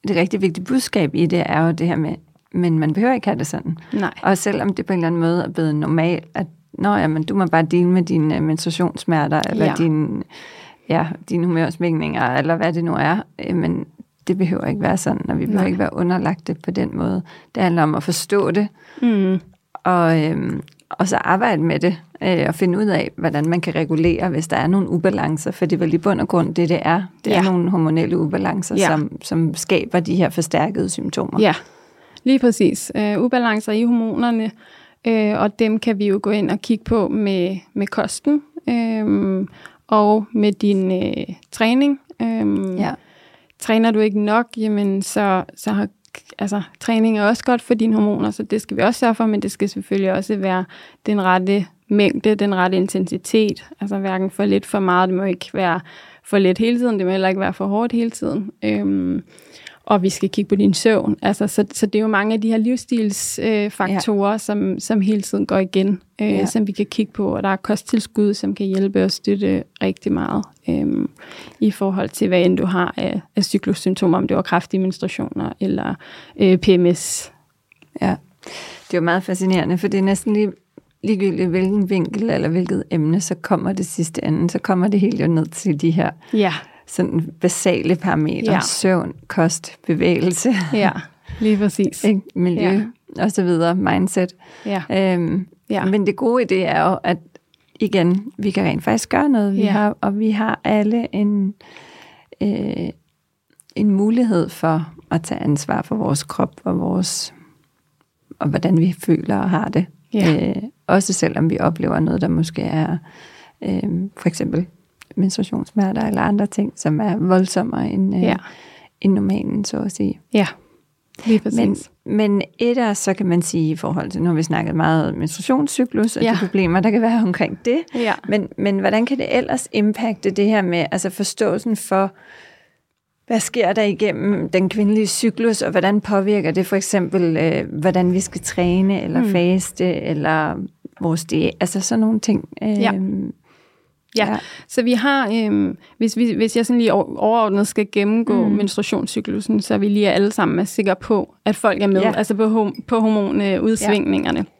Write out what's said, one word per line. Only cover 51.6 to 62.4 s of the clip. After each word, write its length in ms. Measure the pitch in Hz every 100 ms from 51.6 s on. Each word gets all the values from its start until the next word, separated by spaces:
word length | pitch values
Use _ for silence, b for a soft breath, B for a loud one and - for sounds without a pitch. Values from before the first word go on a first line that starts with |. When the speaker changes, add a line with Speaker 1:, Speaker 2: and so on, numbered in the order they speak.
| 180 _ _
Speaker 2:
mængde, 460 | 208 202 - 214
den 200 | 208 202
rette 220 | 190 185 185
intensitet. 880 | 190 190 185 185 - 226 214 - - -
Altså 180 | 202 196
hverken 320 | 196 185 190
for 140 | -
lidt, 220 | 202 196 -
for 120 | 202
meget. 300 | 190 180 185
Det 80 | 185
må 60 |
ikke 220 | 196 180 -
være 280 | - 180 170 B B B B
for 140 | - 202
let 200 | 185 185
hele 200 | 226 240
tiden, 200 | 247 208
det 80 | 180
må 40 |
heller 180 | 190 190
ikke 120 | 190
være 120 | 190
for 140 | 185 196
hårdt 260 | 202 240
hele 180 | 233 233
tiden. 400 | - - 208 196 -
Øhm, 580 | - 107 - 98 90 90 - B B B B B
og 180 | - 208
vi 80 | 190
skal 180 | - 196
kigge 200 | - 202
på 60 |
din 200 | 196 202
søvn. 420 | 185 226 214 214 202
Altså, 240 | - 208 208
så, 180 | - 202
så 140 | - 208
det 120 | 214
er 40 |
jo 60 | 220
mange 260 | 208 208
af 60 | 220